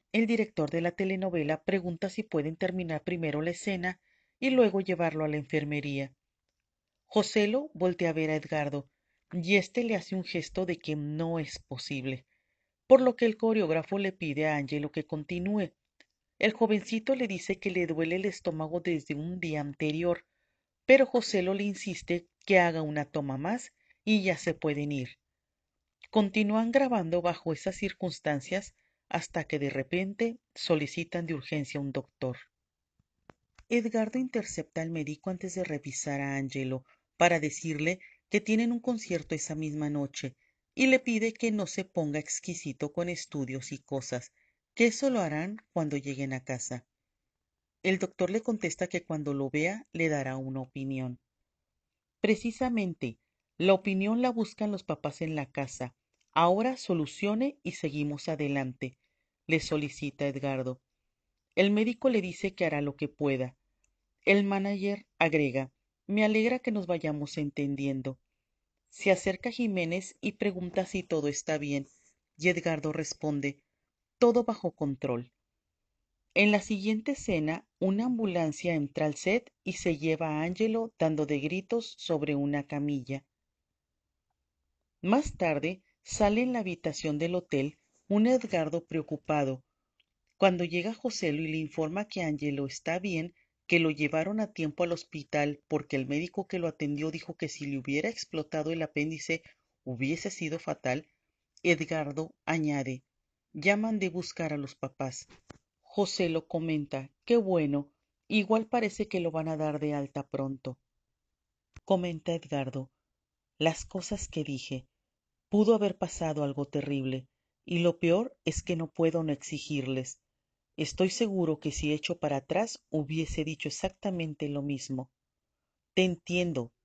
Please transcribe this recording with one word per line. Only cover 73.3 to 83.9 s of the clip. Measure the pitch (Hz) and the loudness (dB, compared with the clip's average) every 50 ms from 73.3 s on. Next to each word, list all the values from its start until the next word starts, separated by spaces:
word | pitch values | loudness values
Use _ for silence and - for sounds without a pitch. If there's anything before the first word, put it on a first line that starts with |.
| 147 143 139 139 139 - _ _ _ _ _ _ _ _ _ _ _ - | 0 0 -2 -4 -4 -8 _ _ _ _ _ _ _ _ _ _ _ 4
"Todo | 247 240 233 240 226 | 6 6 6 6 2
bajo | 240 220 - - 175 | 0 -2 -2 -4 -6
control". | - - 156 143 135 131 - 131 123 117 123 123 _ _ _ _ _ _ _ _ _ _ _ _ _ _ _ _ _ _ _ _ - | -4 -2 -4 -4 -2 -2 -2 -2 -2 -2 -4 -8 _ _ _ _ _ _ _ _ _ _ _ _ _ _ _ _ _ _ _ _ 2
En | 202 202 208 | 4 6 6
la | 208 202 | 6 4
siguiente | 202 - 214 196 190 214 220 220 220 - | 2 0 -4 -2 0 0 0 0 0 -2
escena, | 277 - - - 190 160 151 151 165 - - _ _ - | -4 -2 -2 0 0 0 0 0 -2 -4 -8 _ _ -2
una | 185 190 196 208 233 | 0 2 2 2 0
ambulancia | 254 247 226 226 196 175 175 165 156 151 - - 175 170 | 0 0 0 0 0 2 2 2 0 0 -2 0 0 2
entra | 156 143 139 - - 156 | 2 0 0 0 0 0
al | 151 143 | 0 0
set | - - 185 202 247 - - _ _ - | 0 0 0 2 0 0 -6 _ _ -8
y | 185 180 | -8 -6
se | - - 180 165 | -2 -2 -2 0
lleva | 139 151 160 160 160 165 156 | 0 0 0 0 0 0 -2
a | 151 151 160 | 0 0 -2
Angelo | 170 185 - 220 226 220 226 226 226 - - | -2 0 0 0 2 2 0 -2 -4 -2 0
dando | 165 156 156 151 151 | 2 2 2 2 0
de | 139 151 143 | 0 0 0
gritos | 139 151 180 190 190 - 233 233 226 - - - | 0 -2 -2 -4 -2 -2 -2 -2 -2 -6 -12 -8
sobre | - - 165 147 147 151 143 | -4 -2 -2 0 0 0 0
una | 143 143 143 143 143 139 | 2 0 0 0 -2 -4
camilla. | - 147 143 143 147 147 135 120 131 135 135 - _ _ _ _ _ _ _ _ _ _ _ _ _ | -4 -4 -4 -2 -2 -2 -4 -4 -6 -8 -8 -10 _ _ _ _ _ _ _ _ _ _ _ _ _